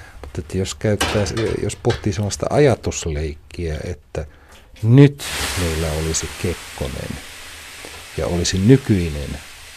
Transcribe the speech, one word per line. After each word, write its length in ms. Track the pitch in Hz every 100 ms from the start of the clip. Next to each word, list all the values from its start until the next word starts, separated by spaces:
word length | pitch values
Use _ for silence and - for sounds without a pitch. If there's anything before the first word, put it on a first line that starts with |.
| - -
Mutta 200 | - -
että 160 | 80 95
jos 180 | 95 -
käyttää, 500 | 110 104 - 107 95 - 107 -
jos 120 | 101 -
pohtii 380 | 123 - -
sellaista 320 | 95 104 - -
ajatusleikkiä, 1300 | 110 147 107 - - - 73 78 73 - - 85 76
että 420 | - 85 - - 78 - - - - -
nyt 400 | 110 127 143 143 - - - -
meillä 300 | 87 80 80
olisi 380 | 76 80 80 78 -
Kekkonen 760 | 98 82 - - 67 65 - 71 - - - - - - - - - -
ja 100 | -
olisi 300 | 87 85 92
nykyinen 720 | 98 135 - 101 85 73 69 73 - - -